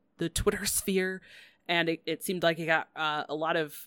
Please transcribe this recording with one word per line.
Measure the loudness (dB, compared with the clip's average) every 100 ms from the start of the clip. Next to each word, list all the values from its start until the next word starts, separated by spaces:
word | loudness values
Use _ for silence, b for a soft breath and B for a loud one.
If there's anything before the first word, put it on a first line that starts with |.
| _ -6
the | -4
Twitter | 0 0 0 0
<laughs> |
sphere. | -2 0 0 0 -4 B B B B -2
And | 2 2
it, | 0
it | -2 -4
seemed | -2 2
like | 2 2
it | 2
got, | 2 0 -4
uh, | -2 -2 -4
a | -2
lot | 0
of | 0 0 -6